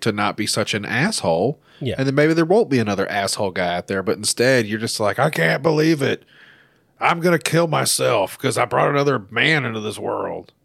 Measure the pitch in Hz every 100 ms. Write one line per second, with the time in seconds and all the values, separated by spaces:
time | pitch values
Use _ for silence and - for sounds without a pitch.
0 | 117 104 104 - 104 - 104 107 104 113
1 | 185 - 98 82 113 151 _ - 135 117
2 | 135 139 151 160 160 208 160 135 107 95
3 | 98 101 98 - 101 90 87 87 - 98
4 | 95 92 104 - 120 131 104 107 113 -
5 | 104 98 147 156 165 160 151 151 160 156
6 | 131 - _ - - - _ _ _ _
7 | 135 170 175 170 - 160 170 143 123 -
8 | 131 120 - - 131 113 120 131 151 143
9 | 143 127 98 110 143 156 120 110 107 104
10 | 101 104 92 85 - _